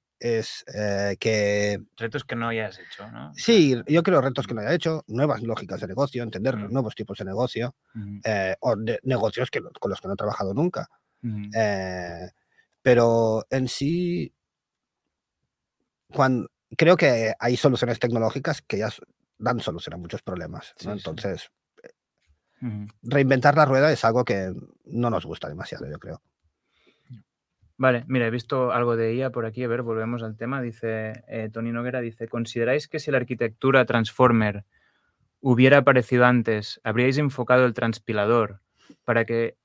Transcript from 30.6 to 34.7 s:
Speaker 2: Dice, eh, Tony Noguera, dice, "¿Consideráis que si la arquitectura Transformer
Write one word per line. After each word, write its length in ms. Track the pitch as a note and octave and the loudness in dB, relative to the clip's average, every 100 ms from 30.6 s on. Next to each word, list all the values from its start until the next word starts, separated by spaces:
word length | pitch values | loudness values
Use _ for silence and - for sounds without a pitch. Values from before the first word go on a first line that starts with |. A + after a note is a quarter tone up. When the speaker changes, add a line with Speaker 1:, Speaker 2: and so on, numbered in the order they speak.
Speaker 2:
Dice, 640 | A#2+ A2 A2+ A2 A2 A2 - | -8 -8 -6 -6 -6 -10 -10
eh, 200 | A2+ A2 | -8 -8
Tony 220 | A2+ A#2 | -6 -6
Noguera, 300 | A#2 B2 B2+ | -4 -4 -6
dice, 260 | A#2 A2+ A#2 | -8 -8 -8
"¿Consideráis 580 | A#2 A#2 A#2+ A#2 D3 - | -6 -6 -2 0 0 -2
que 120 | D#3 | -8
si 120 | D3 | -2
la 60 | C3+ | -2
arquitectura 680 | B2 A#2+ A#2 - C3+ C3+ B2 | -2 -4 -4 0 4 4 4
Transformer 800 | A#2 A2 - B2+ A#2 G#2+ G2+ - | 2 0 4 6 6 2 -2 -12